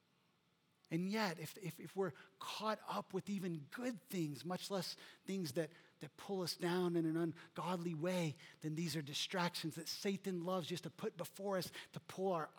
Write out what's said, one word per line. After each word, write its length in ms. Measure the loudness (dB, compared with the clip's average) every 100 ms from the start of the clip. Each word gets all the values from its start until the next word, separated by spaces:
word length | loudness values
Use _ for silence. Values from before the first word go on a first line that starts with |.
| _ _ _ _ _ _ _ _ -2
And 180 | 0 2
yet, 300 | 2 2 0
if, 180 | -6 -6
if, 180 | -8 -8
if 160 | -6 0
we're 160 | 0 -2 -14 -10
caught 400 | -6 -2 0 -2 -2
up 240 | -4 -2
with 160 | -2 0
even 320 | 0 0 -2 -4
good 260 | -4 -2 -2 -4
things, 340 | 0 0 0
much 260 | -2 -2 0
less 280 | 0 0 -4 -12 -12 -2
things 280 | 0 0
that, 160 | 0 0 -4 -20 -12
that 160 | -12 -10
pull 240 | -4 0
us 140 | 0 2
down 420 | 2 4 4 4
in 80 | 4
an 280 | 4 2 -2 -8 -4
ungodly 380 | 0 0 0
way, 420 | 0 2 4 2 0 -10 -6
then 140 | -2 0
these 220 | 0 0
are 40 |
distractions 720 | -2 -2 0 4 4 2 -2 -2
that 120 | -4
Satan 560 | 0 0 2 0 0
loves 240 | 2 0 0
just 160 | -2
to 60 | -4
put 260 | -4 -4 -2
before 420 | -6 -4 0 2
us 140 | 0 -6 -8
to 60 | -10
pull 320 | -8 0 4
our 160 | 4 0